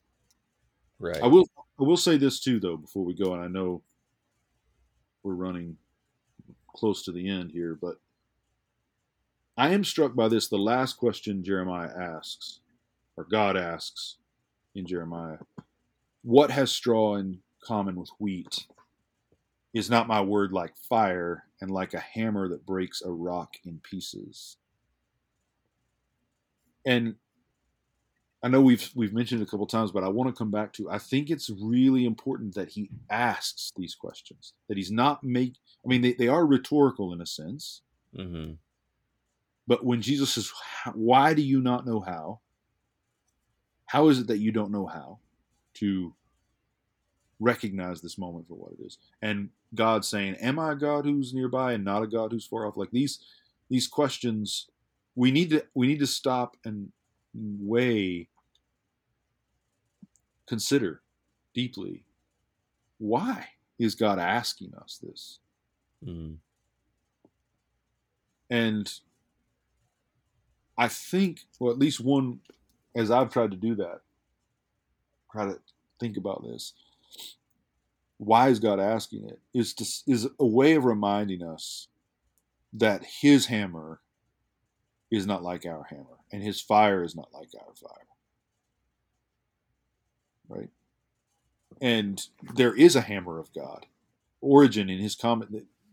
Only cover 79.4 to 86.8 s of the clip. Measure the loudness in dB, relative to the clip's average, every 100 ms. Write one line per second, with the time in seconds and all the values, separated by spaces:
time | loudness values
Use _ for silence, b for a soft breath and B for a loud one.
79.4 | _ -4 -4 -4 -10 -6 0 0 0 0
80.4 | 2 6 6 6 4 2 0 0 -2 -6
81.4 | -10 -12 -12 -14 -16 _ _ _ _ _
82.4 | _ _ _ 0 2 2 -4 0 6 6
83.4 | 6 -2 -4 -8 -14 -18 _ _ _ _
84.4 | _ _ _ _ _ _ -4 -2 0 -4
85.4 | -4 -8 -8 -12 -12 -18 -20 -20 _ -10
86.4 | -8 -6 2 6